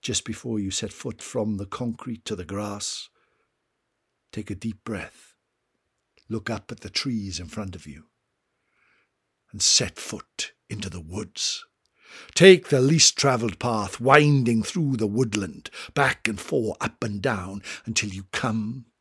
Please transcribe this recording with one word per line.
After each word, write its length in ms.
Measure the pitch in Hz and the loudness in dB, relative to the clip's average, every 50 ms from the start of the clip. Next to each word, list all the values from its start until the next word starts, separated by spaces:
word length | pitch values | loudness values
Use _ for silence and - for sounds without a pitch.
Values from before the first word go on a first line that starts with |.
Just 240 | - - 110 - - | -6 -4 -4 -4 -4
before 340 | - 107 - - 123 113 107 | -6 -12 -10 -6 -6 -4 -4
you 100 | 101 95 | -4 -4
set 220 | 92 - - 98 | -4 -6 -8 -8
foot 300 | - - - 117 104 - | -10 -10 -10 -10 -10 -10
from 340 | - - - 120 107 107 107 | -14 -8 -4 -4 -2 -2 -4
the 100 | 95 98 | -6 -6
concrete 600 | 98 - - 127 120 113 - - 131 117 - _ | -10 -8 -6 -6 -6 -6 -8 -8 -10 -10 -10 _
to 100 | - 110 | -8 -8
the 80 | 90 90 | -8 -8
grass, 640 | 78 98 101 107 107 - - - - - - - - _ _ _ _ _ _ _ _ _ _ _ _ _ _ _ _ _ _ _ _ _ _ _ _ - | -8 -6 -6 -6 -6 -8 -8 -8 -10 -10 -10 -14 -16 _ _ _ _ _ _ _ _ _ _ _ _ _ _ _ _ _ _ _ _ _ _ _ _ -12
take 180 | 110 104 - | -12 -8 -8
a 40 | 101 | -10
deep 280 | 92 - 113 104 - _ | -6 -6 -8 -8 -8 _
breath. 520 | - 110 92 87 87 - - - - _ _ _ _ _ _ _ _ _ _ _ _ _ _ _ _ _ _ _ _ | -8 -8 -8 -8 -12 -16 -20 -20 -20 _ _ _ _ _ _ _ _ _ _ _ _ _ _ _ _ _ _ _ _
Look 200 | 110 110 101 - | -8 -8 -4 -4
up 220 | 117 101 - - | -6 -6 -6 -12
at 100 | 117 - | -16 -14
the 80 | - 98 | -14 -8
trees 500 | - - - 135 120 110 101 98 90 90 | -8 -6 -4 -4 -4 -6 -6 -8 -10 -10
in 80 | 90 | -12
front 260 | 80 - 110 104 95 90 | -10 -10 -10 -10 -10 -10
of 140 | 87 - | -14 -16
you 200 | 78 69 71 - _ _ _ _ _ _ _ _ _ _ _ _ _ _ _ _ _ _ _ _ _ _ _ _ _ _ _ _ _ | -16 -18 -18 -20 _ _ _ _ _ _ _ _ _ _ _ _ _ _ _ _ _ _ _ _ _ _ _ _ _ _ _ _ _
and 100 | - 104 | -6 -2
set 360 | - - - - 123 92 - | 0 2 2 2 2 0 -6
foot 540 | - - - - - - _ _ - - - _ _ _ _ | -10 -10 -10 -10 -12 -12 _ _ -10 -10 -10 _ _ _ _
into 200 | 113 104 104 92 | -10 -8 -8 -8
the 100 | 90 87 | -10 -12
woods. 640 | 78 78 87 104 104 90 _ - - - - - - _ _ _ _ _ _ _ _ - - - - - - | -12 -10 -10 -10 -10 -10 _ -6 -4 -4 -4 -6 -12 _ _ _ _ _ _ _ _ -20 -20 -20 -20 -6 2
Take 320 | - 170 196 185 175 - | 8 10 10 10 10 8
the 140 | - 147 131 | 0 2 4
least 360 | 127 139 165 160 - - - | 6 6 6 6 6 4 4
travelled 400 | - - 143 127 117 117 117 101 | 4 2 2 2 2 -2 -4 -4
path, 440 | - - 120 113 107 101 95 - - | -2 -2 -2 0 0 -2 -4 -6 -2
winding 600 | 113 127 135 151 147 147 147 139 123 117 117 113 | 4 8 8 10 10 8 6 6 6 4 2 2
through 360 | 104 - - 185 160 139 135 | 0 0 -2 0 0 0 0
the 100 | 120 113 | 0 0
woodland, 640 | 104 101 117 131 113 101 107 98 85 - - - - - - - - _ | 0 2 0 0 0 0 -2 -2 -2 -8 -12 -16 -16 -14 -14 -16 -6 _
back 340 | 139 139 127 - - _ | 0 0 0 0 -2 _
and 100 | - 104 | -4 -4
fore, 380 | 101 - - - 139 113 104 - - | -4 -6 -2 0 0 0 0 -2 -4
up 200 | - - - _ | -6 -8 -6 _
and 200 | - 110 101 101 | -6 -4 -4 -2
down, 420 | 92 131 113 98 87 95 98 101 - - - - _ | -2 -2 -2 -2 -6 -8 -12 -12 -12 -12 -14 -12 _
until 240 | 113 107 - - 104 | -6 -4 -4 -4 -4
you 160 | 92 95 98 _ - | -8 -10 -12 _ -8
come 520 | - - 123 110 113 107 107 123 135 120 _ _ _ | -4 -2 -2 -2 -2 -4 -4 -8 -10 -14 _ _ _